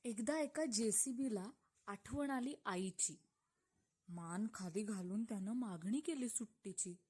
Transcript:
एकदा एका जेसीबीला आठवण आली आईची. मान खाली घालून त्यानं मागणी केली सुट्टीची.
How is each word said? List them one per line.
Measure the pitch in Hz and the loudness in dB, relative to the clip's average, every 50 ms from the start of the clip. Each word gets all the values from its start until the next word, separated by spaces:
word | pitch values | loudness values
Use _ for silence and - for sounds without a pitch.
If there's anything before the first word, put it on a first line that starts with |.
| - | -2
एकदा | 247 220 208 233 247 294 320 | -2 -2 0 2 2 4 4
एका | 302 277 - 302 320 | 2 2 2 0 0
जेसीबीला | 277 220 202 233 220 - - - 269 247 240 269 262 214 190 180 226 269 _ _ _ _ _ _ | 2 4 4 4 6 6 4 4 2 2 0 0 2 2 0 -2 -6 -10 _ _ _ _ _ _
आठवण | - 202 202 - - 269 285 285 277 | -8 -8 -8 -6 -4 -2 0 0 2
आली | 269 254 240 269 294 - _ | 2 2 0 0 -4 -4 _
आईची. | - 185 180 190 190 180 - - - 151 - _ _ _ _ _ _ _ _ _ _ _ _ _ _ _ _ _ | -2 0 0 0 -2 0 0 0 0 -2 -8 _ _ _ _ _ _ _ _ _ _ _ _ _ _ _ _ _
मान | - 170 170 170 165 170 185 214 226 - | -10 -10 -8 -6 -4 -2 -2 -2 -2 -2
खाली | - 190 180 160 196 214 | -4 -6 -2 0 0 0
घालून | 202 214 190 180 180 190 214 233 | 0 -2 -2 -2 -2 0 -2 0
त्यानं | 220 226 196 190 202 233 | 0 -2 -2 -2 0 0
मागणी | 254 247 214 180 165 165 190 226 294 | 0 -2 -2 -4 -4 0 2 2 2
केली | 302 - 320 269 254 233 | 2 0 0 0 0 -2
सुट्टीची. | - - 233 - - _ _ 196 185 - - 185 175 - _ | -2 -2 -4 -6 -10 _ _ -6 -4 -2 -2 -4 -4 -10 _